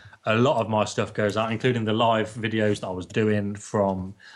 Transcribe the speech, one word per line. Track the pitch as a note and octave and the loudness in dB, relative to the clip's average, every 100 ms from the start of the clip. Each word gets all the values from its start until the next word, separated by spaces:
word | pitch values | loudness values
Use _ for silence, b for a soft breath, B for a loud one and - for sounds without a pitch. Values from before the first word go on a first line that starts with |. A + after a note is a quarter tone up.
| B B | B B
a | - A2 | 0 2
lot | C3 B2+ | 4 2
of | A2 | 2
my | G#2+ | 0
stuff | G#2 - G#2 | 0 -2 -4
goes | - G#2+ G2+ | -2 0 0
out, | A2+ | -2
including | A2 B2+ A#2+ | 0 0 0
the | A2 | 0
live | A2 A#2 A2+ A2 | 2 2 2 0
videos | B2 A2 A2+ G#2+ G#2 | -4 -4 0 0 0
that | G2+ | -4
I | |
was | F#2 F2+ | -8 -4
doing | A#2 G#2+ G#2 G2+ | 0 2 0 -2
from | G#2 - A2 G2 F#2 F#2 - B | -6 -4 0 2 0 -6 -12 B